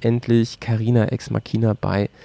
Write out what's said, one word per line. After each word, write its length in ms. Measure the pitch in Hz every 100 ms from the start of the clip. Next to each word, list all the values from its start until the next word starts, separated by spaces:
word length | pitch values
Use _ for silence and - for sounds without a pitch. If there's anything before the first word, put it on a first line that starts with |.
endlich 580 | 117 120 120 117 117 -
Carina 460 | - 113 113 120 107
Ex 240 | 123 -
Machina 440 | 110 - 110 113 104
bei 300 | 101 98 101 -